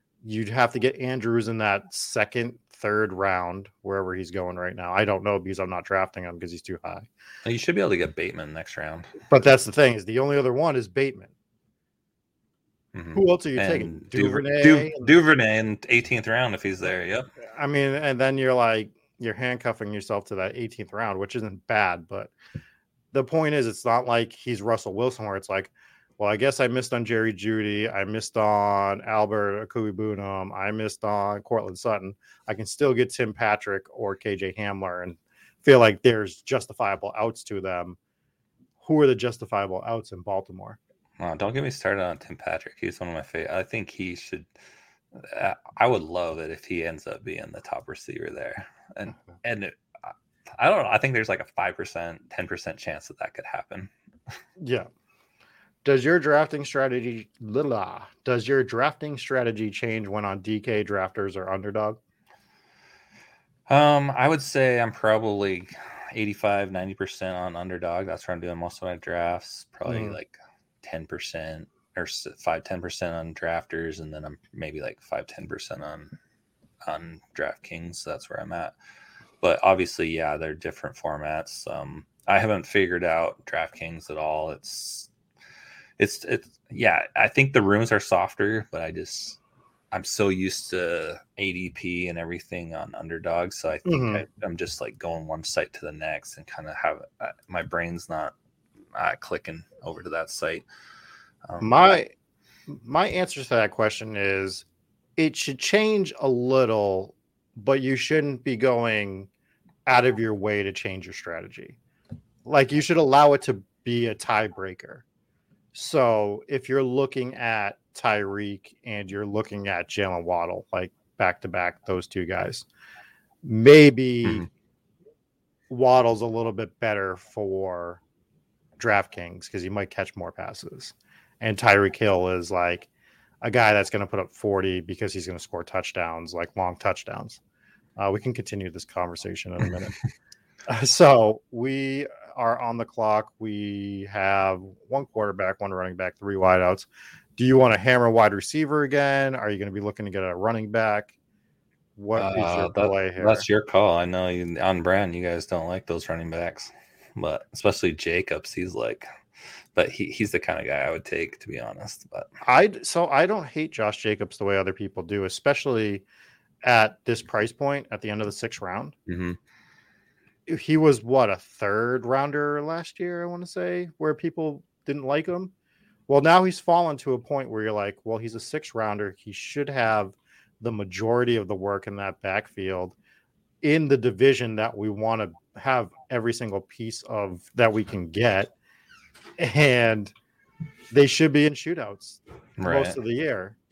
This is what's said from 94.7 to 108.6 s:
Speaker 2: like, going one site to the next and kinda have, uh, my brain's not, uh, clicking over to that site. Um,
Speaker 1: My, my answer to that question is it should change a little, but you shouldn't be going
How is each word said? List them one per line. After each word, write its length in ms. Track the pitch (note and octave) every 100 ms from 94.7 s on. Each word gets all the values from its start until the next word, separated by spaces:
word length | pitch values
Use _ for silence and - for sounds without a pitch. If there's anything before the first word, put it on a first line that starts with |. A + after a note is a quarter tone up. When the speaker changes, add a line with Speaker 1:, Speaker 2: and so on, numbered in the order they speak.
| -
Speaker 2:
like, 180 | A1+ -
going 280 | E2 E2 D#2+
one 160 | D#2+
site 300 | - D#2+ -
to 120 | - E2
the 60 |
next 440 | D2+ D#2 D2 - D2+
and 100 | -
kinda 280 | - D#2 D2+
have, 220 | D#2 D2+ - -
uh, 120 | - - -
my 140 | F2+
brain's 460 | D#2+ E2+ E2+ F2 -
not, 260 | D#2+ D2 - _ _ _ _ _
uh, 200 | - - -
clicking 440 | - F2 - D#2+ - -
over 200 | E2 D#2+
to 80 | D#2+
that 200 | E2 E2
site. 340 | - D#2+ E2+ - - - - - - _ _ -
Um, 160 | F2 G#2+
Speaker 1:
My, 400 | C#3 F#3+ E3+ - _ _ _ _ _ - C#3+
my 220 | A#2 D3+ G3
answer 340 | F3 F3+ C#3+
to 60 | B2
that 200 | A#2 G#2+
question 460 | - G#2+ - A2 G#2
is 480 | G2 G2 F#2+ - - _ _ _ _ -
it 200 | D#3 -
should 220 | C#3+ C3
change 540 | - G#3 G#3+ G#3 F3 -
a 80 | C#3
little, 840 | B2 B2 C3 A#2 A2 G2+ F#2+ G2 _ _ _ _ A2
but 240 | G#2 C3+
you 160 | C3 C3
shouldn't 480 | - D#3 C#3+ B2+
be 120 | C3+
going 720 | A2+